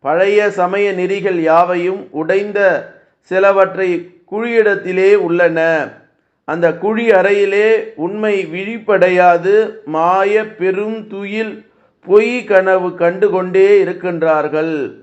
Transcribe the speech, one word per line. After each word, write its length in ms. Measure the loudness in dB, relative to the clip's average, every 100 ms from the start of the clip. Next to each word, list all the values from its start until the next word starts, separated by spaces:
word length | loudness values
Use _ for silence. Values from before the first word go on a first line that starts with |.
பழைய 340 | -2 0 2 2 0
சமய 360 | 0 -2 0 -2
நெறிகள் 460 | -2 -4 -2 -2 -2
யாவையும் 580 | 2 2 2 0 -4 -6 -10
உடைந்த 500 | -8 -2 -2 -2 0 0 0 -6 -20 _ _ _
சிலவற்றை 580 | 2 2 4 2 0 -2 -4 -6 _ _
குழியிடத்திலே 840 | -8 -2 2 2 0 -2 0 2
உள்ளன. 440 | 2 2 2 2 2 0 0 -4 -12 _ _ _ _ -8
அந்த 180 | 0 0
குழி 320 | 0 -4 -2 2
அறையிலே 580 | 4 4 2 0 2 2 0 -2 -8
உண்மை 380 | -8 -4 -2 -2 -4
விழிப்படையாது 1000 | -8 -8 -8 -2 2 4 4 4 4 2 2 0 -6
மாய 580 | -8 -2 0 0 0 0 -4 -4
பெரும் 400 | -4 -2 -6 -8 -10
துயில் 460 | -12 -8 -6 -8 -10 _ _ _ _ 2
பொய் 280 | 2 4 -2
கனவு 460 | 2 2 4 0 -2
கண்டு 320 | -2 -2 0 0
கொண்டே 380 | 0 -2 2 4 4
இருக்கின்றார்கள். 920 | 2 -4 -6 -2 0 0 -2 -4 -4 -4 -8 -10